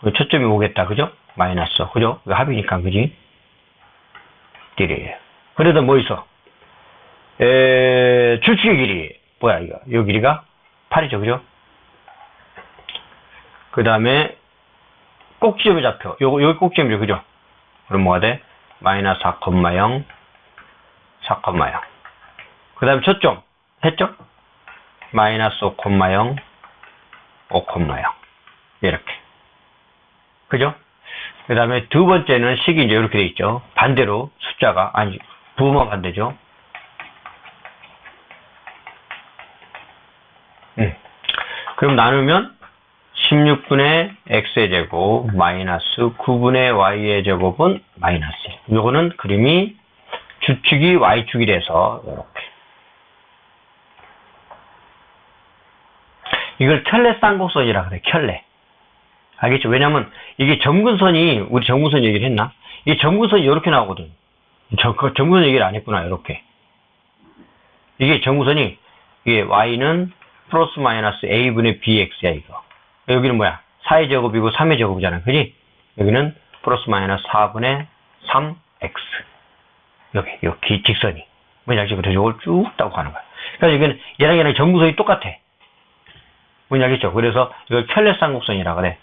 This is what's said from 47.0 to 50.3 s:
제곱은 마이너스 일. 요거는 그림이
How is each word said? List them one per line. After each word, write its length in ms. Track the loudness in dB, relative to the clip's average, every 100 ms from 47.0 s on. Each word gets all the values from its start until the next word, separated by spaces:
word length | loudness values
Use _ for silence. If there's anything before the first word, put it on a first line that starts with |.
| -2 0
제곱은 600 | 0 0 0 2 0 0 _ -6
마이너스 400 | -4 -2 -4 -10 -16
일. 120 | -20 -2 0
요거는 420 | 2 0 -2 -4
그림이 580 | -4 0 2 2 0 -8 _ _ _ -18 -18